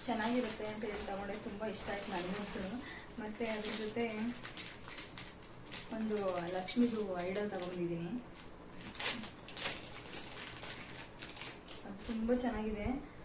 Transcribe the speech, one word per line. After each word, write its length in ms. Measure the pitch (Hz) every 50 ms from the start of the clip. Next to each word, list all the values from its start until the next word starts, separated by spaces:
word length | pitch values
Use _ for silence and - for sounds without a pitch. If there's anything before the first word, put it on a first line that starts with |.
| -
ಚೆನ್ನಾಗಿರುತ್ತೆ 600 | - 226 220 214 233 247 254 226 214 214 - 214
ಅಂತ 180 | 214 214 214 226
ಹೇಳಿ 220 | 214 202 202 -
ತಗೊಂಡೆ, 280 | - 196 190 202 196 208
ತುಂಬಾ 320 | 214 - 233 202 202 220
ಇಷ್ಟ 240 | 214 196 - - -
ಆಯ್ತು 200 | 202 202 208 208
ನನಗಂತೂ. 640 | 190 180 175 180 196 208 196 190 - 220 190 190 240 254 - - - - - - - -
ಮತ್ತೆ 240 | 214 214 214 - 233
ಅದ್ರ 240 | 226 220 214 208 214 214 208
ಜೊತೆ 300 | 220 214 214 233 233 226 220 214 220 240 240 - - - - - - - - - - - - - - - - - - - - - - - - - - - - - - - 233
ಒಂದು 200 | 220 220 214 214 208 196 190 180 175 170 175 185
ಲಕ್ಷ್ಮಿದು 680 | 185 185 - - 240 240 233 214 214 208 190 180 175
ಐಡಲ್ 300 | 175 185 190 208 208 208
ತಗೊಂಡಿದ್ದೀನಿ, 720 | 196 185 175 180 180 180 175 170 170 165 170 175 233 247 - - - - - - - - - - - - - - - - - - - - - - - - - - - - - - - - - - - - - - - - - - - - - - - - - - - - - - - - - - - - - - - - - - - - - - - - -
ಅದು 200 | - 196 196 -
ತುಂಬಾ 280 | - 226 226 226 226 247
ಚೆನ್ನಾಗಿದೆ. 760 | 247 254 240 214 214 214 214 208 208 208 233 277 285 - - - -